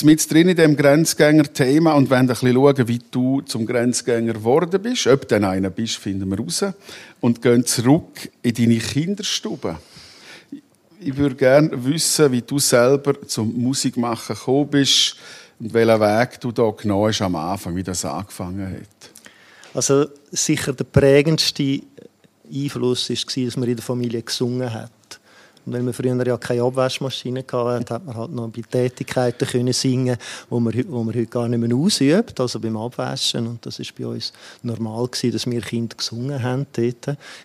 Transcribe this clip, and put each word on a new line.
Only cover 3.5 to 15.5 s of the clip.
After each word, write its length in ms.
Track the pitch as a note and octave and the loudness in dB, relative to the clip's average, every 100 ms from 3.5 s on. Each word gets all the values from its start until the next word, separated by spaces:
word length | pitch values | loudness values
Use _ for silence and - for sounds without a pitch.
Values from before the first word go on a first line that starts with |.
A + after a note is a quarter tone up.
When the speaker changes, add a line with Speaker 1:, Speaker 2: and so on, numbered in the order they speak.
| A2 A2+ | -6 -2
Speaker 1:
Grenzgänger 680 | B2 B2 A#2 - A#2 A2+ | 0 0 0 0 0 0
geworden 460 | A2 A2+ D3+ E3+ F#3+ | -2 2 2 2 -2
bist. 280 | A3+ B3 A#2 | -4 -2 2
Ob 180 | C3+ - | 2 2
du 80 | |
einer 360 | A2 G2 F#2+ F#2+ | 0 0 -2 -2
bist, 260 | G2+ A2+ - | -4 -6 -6
finden 340 | G#2+ F#2+ F#2+ | -6 -6 -4
wir 80 | F#2+ | -4
raus. 260 | E3+ - G3+ - - - - - | -4 -4 -4 -6 -16 -20 -20 -2
Und 220 | A#2+ A#2 | 0 2
gehen 240 | B2 A#2+ A#2+ | 4 2 2
zurück 640 | - A#2+ E3+ - - - _ | 0 2 2 0 -16 -18 _
in 120 | B2 | -2
deine 240 | A#2 A#2 A2+ | 2 2 2
Kinderstube. 1040 | G2+ C3 E3+ G3+ - - G#3+ D#3 G2 E2+ - - - - - - - - _ _ _ - | 0 -4 -4 -4 -6 -6 -6 -8 -8 -8 -14 -20 -20 -20 -20 -20 -20 -20 _ _ _ -12
Ich 160 | D#3 C3+ | -6 -2
würde 180 | C#3+ | -2
gerne 500 | B2 B2+ D3 D#3 C3+ | 2 6 6 4 0
wissen, 460 | B2+ E3 - - C#3+ | -2 -2 0 2 4
wie 120 | B2 | 2
du 180 | - C#3 | -2 -2
selber 640 | - B2 B2 C#3 C#3+ C#3 - | 2 4 4 2 0 -4 -4
zum 340 | - A2 A#2+ | -4 -2 0
Musikmachen 760 | B2 C3+ C#3 B2 A#2 A2+ - G#2+ | -2 0 -2 -2 -4 -4 -8 -8
gekommen 320 | - C#3 C#3+ | 0 0 2
bist 480 | C#3+ C3+ - - - - - - | 2 2 2 0 -4 -20 -20 -20